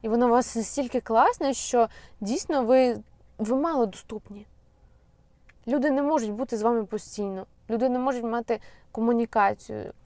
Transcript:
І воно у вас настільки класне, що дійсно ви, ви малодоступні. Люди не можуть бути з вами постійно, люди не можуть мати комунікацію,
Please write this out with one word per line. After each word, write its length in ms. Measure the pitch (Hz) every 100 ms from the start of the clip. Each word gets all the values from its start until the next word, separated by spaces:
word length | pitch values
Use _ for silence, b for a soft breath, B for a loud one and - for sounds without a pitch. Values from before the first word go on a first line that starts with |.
І 60 | 220
воно 180 | 233 247
у 40 |
вас 260 | 240 247 233
настільки 440 | 214 - 254 254
класне, 540 | - 226 311 494 285
що 340 | 269 - 247 226 B B B
дійсно 440 | 196 277 - 302
ви, 340 | 226 262 254 214 - - - _
ви 180 | 214 262
малодоступні. 920 | 330 302 220 - - 214 - 208 208 - _ _ - _ _ _ _ _ _ - -
Люди 240 | 277 277
не 120 | 277
можуть 300 | 285 311 220
бути 240 | 208 262 226
з 60 |
вами 220 | 214 233
постійно, 640 | 208 214 - - 202 190 196 _ _
люди 180 | 220 254
не 100 | 247
можуть 260 | 254 254
мати 360 | 233 233 233 220 b b b
комунікацію, 1000 | - 226 233 233 226 196 208 - 214 - -